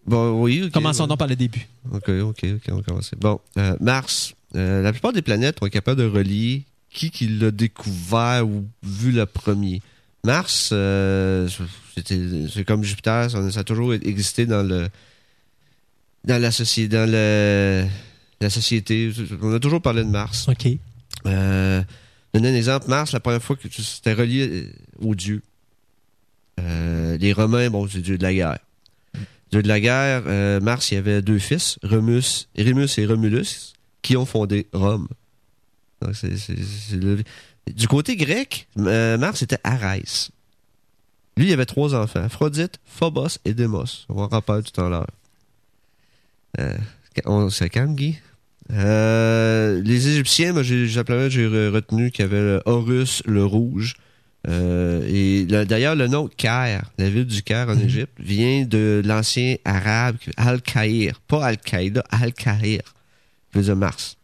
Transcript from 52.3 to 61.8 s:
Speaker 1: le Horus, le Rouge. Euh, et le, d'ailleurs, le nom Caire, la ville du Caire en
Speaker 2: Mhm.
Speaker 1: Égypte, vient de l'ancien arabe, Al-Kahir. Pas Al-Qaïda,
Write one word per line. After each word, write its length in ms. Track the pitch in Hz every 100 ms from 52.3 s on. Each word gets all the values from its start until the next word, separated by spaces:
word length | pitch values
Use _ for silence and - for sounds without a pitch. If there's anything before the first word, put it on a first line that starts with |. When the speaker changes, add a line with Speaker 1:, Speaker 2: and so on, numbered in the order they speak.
| 101
Speaker 1:
le 220 | 104 98 107
Horus, 560 | 120 117 127 127 - -
le 180 | 104
Rouge. 520 | 101 107 117 95 110 - _ _ _ _ -
Euh, 580 | 87 87 90 87 85 53
et 380 | 98 95 98
le, 200 | 90 104 101
d'ailleurs, 300 | 113 143 156
le 120 | 123
nom 200 | 143 139
Caire, 640 | - 113 120 123 98 - -
la 120 | 95
ville 160 | 107 127
du 160 | 104
Caire 260 | - 110 120
en 60 | 107
Speaker 2:
Mhm. 80 |
Speaker 1:
Égypte, 280 | 104 127 135 -
vient 460 | - 101 120 135
de 380 | 127 107 107 104
l'ancien 520 | 101 110 110 - 127 131
arabe, 520 | - 98 104 113 123 117 - -
Al-Kahir. 840 | 120 123 - 123 107 113 98 - _
Pas 160 | 151
Al-Qaïda, 580 | 131 110 - 92